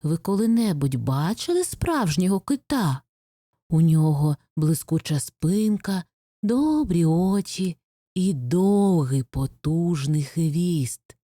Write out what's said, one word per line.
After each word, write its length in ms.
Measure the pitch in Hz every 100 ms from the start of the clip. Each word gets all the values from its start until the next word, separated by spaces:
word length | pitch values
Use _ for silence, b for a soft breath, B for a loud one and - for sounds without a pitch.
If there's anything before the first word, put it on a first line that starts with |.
ви 140 | 147 165
коли-небудь 760 | - 196 226 226 220 151 139 127
бачили 680 | 113 135 156 226 - 349
справжнього 760 | 359 - - 320 202 147 185 196
кита? 600 | - 185 _ 277 185 135 _ _ _ _ _ _ _
У 120 | 160
нього 560 | 165 160 156 147 151 147 _ -
блискуча 640 | 156 160 - 160 - 147
спинка, 840 | - _ 156 202 214 208 - 190 170 _ _ _
добрі 640 | 208 240 302 302 262 170 165
очі 720 | 165 185 202 190 - 185 165 _ _ _ -
і 180 | 185
довгий 920 | 151 123 170 190 202 202 175 135 135
потужний 1000 | 127 135 135 - - 160 170 165 139 151
хвіст. 960 | 139 - 165 151 180 170 127 - _ -